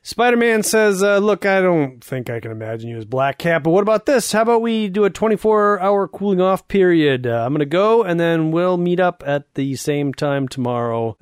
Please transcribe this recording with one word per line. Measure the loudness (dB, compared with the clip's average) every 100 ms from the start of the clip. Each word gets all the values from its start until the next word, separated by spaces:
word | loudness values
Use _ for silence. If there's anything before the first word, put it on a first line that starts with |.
Spider-Man | -10 -2 2 2 2 0
says, | 0 2 2 2
uh, | 2 2
"Look, | 2 0 0
I | 2
don't | 2 2 0 -6
think | -10 -10 -8
I | -8
can | -10
imagine | -10 -10 -10 -10
you | -12
as | -6
Black | -2 -2 -2
Cat, | -2 -2
but | 2
what | 2
about | 2 0 2
this? | 0 0
How | 0
about | 2 2
we | 0 -2 -2
do | 0
a | 0
twenty-four | 0 0 0 2 2 2 2
hour | 0 0 -2
cooling | -4 -2 0
off | 2 0 -2
period? | 2 4 4 2 0 -2
Uh, | -2 -2
I'm |
gonna | -2
go, | 0 0 2 2
and | 2 0
then | 0 0 0
we'll | 0 0 0
meet | 0 0
up | 0 -2 -4
at | -4 -6
the | -6 -6 -4
same | -4 -2 -4
time | -4 -4 -2 -4
tomorrow, | -4 -4 -4 -4 -4 -4 -6